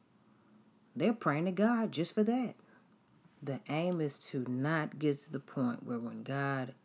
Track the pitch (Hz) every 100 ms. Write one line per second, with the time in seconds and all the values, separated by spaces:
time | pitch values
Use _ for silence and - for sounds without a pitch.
0 | _ _ _ _ _ - _ _ _ 120
1 | 196 226 156 143 185 180 220 233 208 143
2 | 170 220 214 247 240 - - - _ _
3 | _ _ - _ 139 127 - 151 180 170
4 | 151 - - 135 123 127 147 160 151 143
5 | 147 143 - 139 - 139 123 120 120 117
6 | 117 113 117 139 139 135 120 -